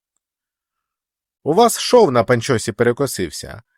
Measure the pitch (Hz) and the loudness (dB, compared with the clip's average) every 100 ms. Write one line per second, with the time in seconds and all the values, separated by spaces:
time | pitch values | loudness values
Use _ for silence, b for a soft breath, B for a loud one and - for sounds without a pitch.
0 | _ _ _ _ _ _ _ _ _ _ | _ _ _ _ _ _ _ _ _ _
1 | _ _ _ _ - 170 233 - - 247 | _ _ _ _ -2 2 2 0 2 4
2 | 185 123 110 123 - 117 - - 120 117 | 4 2 2 0 0 -4 -2 -2 0 0
3 | 139 - 85 - 67 104 - | -4 -4 -8 -10 -16 -18 -20